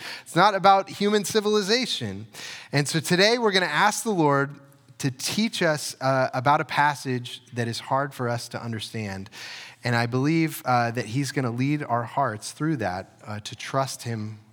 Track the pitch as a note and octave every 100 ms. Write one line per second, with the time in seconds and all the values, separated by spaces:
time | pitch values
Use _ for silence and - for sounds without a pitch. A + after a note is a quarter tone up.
0 | - - - D#3+ G3+ G3 F#3+ G3 F#3 C3+
1 | G3+ G#3 G3 A3 G#3 G#3 F#3+ A#3+ A#3+ -
2 | G#2+ F#2+ A2 - - - - C#3 C#3+ D#3+
3 | - F3 G#3 B3 A3 F#3+ F3 D3+ G#3 -
4 | A#3 F#3 D3 C#3 C#3 C#3+ - _ - -
5 | C3+ B2 - - A3 - E3+ D3+ - -
6 | C3 C3+ B2+ C3 C3 D3+ D#3 - D3 C#3+
7 | C3+ B2+ B2 - - A#2+ A#2 A2 - C3+
8 | C#3+ C#3 A#2+ A#2 - A#2+ A#2 A2 - A2+
9 | G#2 F#2+ F#2+ - - - - - A#2+ A#2+
10 | A#2 B2+ C#3+ E3 D#3+ C#3+ B2+ B2 A#2 A2+
11 | G#2+ B2 C3+ D3 B2 A#2+ C3+ D3 C#3 A#2+
12 | A#2 - C3 G#2+ - - D3+ D3 G2 F#2
13 | F#2 - - G#2 - - - C3+ C3 -
14 | A#2 A2+ G#2+ G#2+ -